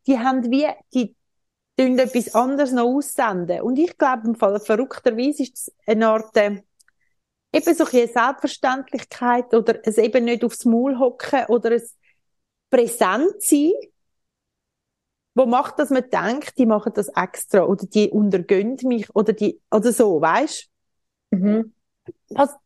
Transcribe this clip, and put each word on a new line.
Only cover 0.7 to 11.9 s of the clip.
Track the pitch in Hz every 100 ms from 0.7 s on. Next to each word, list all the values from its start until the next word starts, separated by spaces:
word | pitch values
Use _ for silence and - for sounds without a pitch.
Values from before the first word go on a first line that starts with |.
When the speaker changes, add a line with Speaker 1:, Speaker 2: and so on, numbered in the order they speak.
| - _
Speaker 1:
die | 254 220 - _ _ _ _ _ -
tun | 262 254
etwas | 254 254 -
anderes | 220 254 277 277
noch | 254
aussenden. | 240 269 285 - 240 185 175 175
Und | 226 262
ich | 349 -
glaube, | 285 254 226
im |
Fall, | 226 202 208
verrückterweise | 208 214 262 - - 220 262 294
ist | 262 -
es | - - -
eine | 220 226
Art, | 220 220 226
äh, | 208 196 - _ _ _ _ _ _ _ _
eben | 311 - 339
so |
ein | 320
bisschen | 254 233
Selbstverständlichkeit | 233 240 269 285 - 269 254 269 254 - - 247 240 247
oder | 226 214 220 -
es | 214
eben | 220 254
nicht | 233 233
aufs | 240 -
Maul | 240 226 262 254
hocken | 262 247 - 277 -
oder | 233 233
es | 233 233